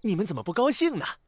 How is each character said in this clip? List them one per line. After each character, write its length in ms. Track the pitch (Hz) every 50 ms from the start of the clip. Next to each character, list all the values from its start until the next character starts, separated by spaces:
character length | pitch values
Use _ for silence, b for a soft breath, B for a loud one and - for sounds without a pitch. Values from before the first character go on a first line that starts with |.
你 120 | _ 226 196
们 100 | 165 202
怎 100 | 165 156
么 80 | 127
不 100 | 110 -
高 180 | 175 - 240 277
兴 280 | 294 - 320 339 294 185
呢？ 60 | 131 - - - _